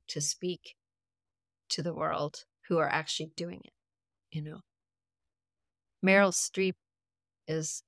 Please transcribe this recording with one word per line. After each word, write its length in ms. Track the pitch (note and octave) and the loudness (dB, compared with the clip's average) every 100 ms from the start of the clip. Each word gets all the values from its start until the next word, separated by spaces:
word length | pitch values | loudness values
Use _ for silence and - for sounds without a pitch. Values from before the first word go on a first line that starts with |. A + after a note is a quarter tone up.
| - | -10
to 120 | D3+ | -6
speak 540 | C#3 - F3+ F3 - - _ _ _ _ _ _ _ _ _ | -4 -4 -4 -6 -10 -20 _ _ _ _ _ _ _ _ _
to 120 | - | -4
the 120 | E3 | -4
world 500 | E3 D#3 - D3 - - _ - | -2 -2 0 -2 -6 -18 _ 0
who 100 | E3+ | 2
are 100 | D3 | 4
actually 420 | D#3 D#3 - D#3 - | 0 -2 -6 -6 -8
doing 260 | E3+ F#3 | -10 -10
it, 80 | - _ _ _ _ _ _ | -18 _ _ _ _ _ _
you 100 | D#3 | -8
know? 180 | D3+ E3+ - _ _ _ _ _ _ _ _ _ _ _ _ _ | -8 -12 -18 _ _ _ _ _ _ _ _ _ _ _ _ _
Meryl 280 | F#3+ G3 G3 | 6 8 6
Streep 420 | - - - F#3+ - _ _ _ _ _ _ - | 4 -2 0 0 -2 _ _ _ _ _ _ -6
is, 340 | D#3+ D#3 - | -4 -4 -8